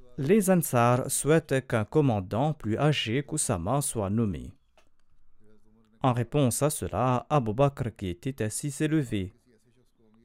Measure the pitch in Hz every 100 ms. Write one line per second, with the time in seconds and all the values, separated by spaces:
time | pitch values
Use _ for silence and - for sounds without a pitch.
0 | - - 139 220 185 185 160 123 117 127
1 | - - 139 160 - 135 - 117 107 156
2 | 139 107 95 101 147 151 107 110 147 135
3 | 117 123 147 - - 98 85 139 143 117
4 | 95 107 110 76 64 - _ _ _ _
5 | _ - - - - - - _ _ _
6 | 135 123 117 147 131 - 147 - 85 92
7 | 127 123 - 147 113 104 139 139 110 -
8 | 95 87 135 135 107 - 147 139 156 156
9 | 131 107 90 - _ _ _ _ _ _
10 | 110 110